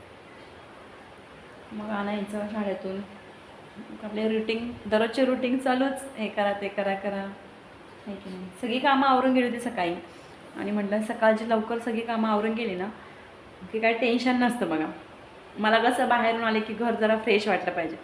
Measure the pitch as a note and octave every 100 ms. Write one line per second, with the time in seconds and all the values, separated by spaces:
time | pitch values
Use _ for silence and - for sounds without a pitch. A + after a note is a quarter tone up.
0 | - - - - - - - - - -
1 | - - - - - - - G#3+ G#3 G#3
2 | G3+ G#3 G3+ G#3 G#3 A3 G3+ F#3 F#3+ F#3+
3 | G3+ - - - - - - - A3 A3
4 | G#3+ G#3 A3 A3 A3 A3+ A#3+ A#3+ G#3 G#3+
5 | A3+ B3 B3+ B3+ B3+ C4 C4 B3+ C#4 C4+
6 | - - G#3 G#3+ G3+ G3+ G3+ G3+ G3 G3
7 | G3+ G3 G3 G3+ - - - - - -
8 | - G3 G3 F#3 F#3 - B3 B3 C#4+ C4+
9 | C4+ B3+ C4 B3+ A#3+ G#3+ B3 - F3 F3+
10 | - - - - - - G3+ G#3 G3+ G#3
11 | G#3+ A3+ A3 G#3+ A3+ A3+ A3 A#3 A#3 A3
12 | A#3 A3+ A3 G#3 A3 A3+ A3+ F3+ G3 -
13 | - - - - - - F#3 A3 A3+ A3+
14 | A#3+ A#3+ B3 B3 B3 - F3 D#3 D#3+ -
15 | - - - - - - G#3+ A3 A#3 C4
16 | B3 A#3+ A3+ A3+ A3+ A3 G#3+ G3+ A#3+ G#3+
17 | G#3+ A3 A#3 G#3 G#3+ F3+ F3+ F3 D#3+ D#3+